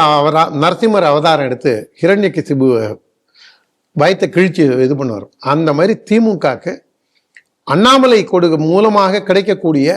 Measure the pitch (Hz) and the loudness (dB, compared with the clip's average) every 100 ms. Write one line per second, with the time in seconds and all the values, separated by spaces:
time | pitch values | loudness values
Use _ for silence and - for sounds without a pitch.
0 | 156 151 147 156 160 151 160 185 226 208 | 2 2 2 0 0 0 -2 0 0 0
1 | 160 147 165 151 131 123 147 107 - - | 2 2 0 0 -2 -4 -4 -4 -6 -4
2 | 170 202 196 165 - 139 131 117 110 - | 0 0 0 -4 -4 0 0 0 -4 -10
3 | _ _ _ _ - _ _ _ _ - | _ _ _ _ -20 _ _ _ _ -2
4 | 160 190 147 175 185 175 143 127 131 143 | 0 0 -2 0 0 2 0 2 0 -2
5 | 131 101 - _ 127 151 160 143 190 220 | -6 -8 -12 _ -4 -2 0 0 0 -2
6 | - 214 220 175 151 120 170 - _ _ | 0 0 0 0 -4 -4 -10 -12 _ _
7 | _ _ _ _ _ _ - 151 233 269 | _ _ _ _ _ _ -4 0 4 4
8 | 262 226 156 185 175 156 156 185 220 208 | 4 2 0 0 0 0 0 2 2 2
9 | 190 202 - 185 196 175 165 147 139 | 0 -2 -2 -2 0 -4 -2 0 0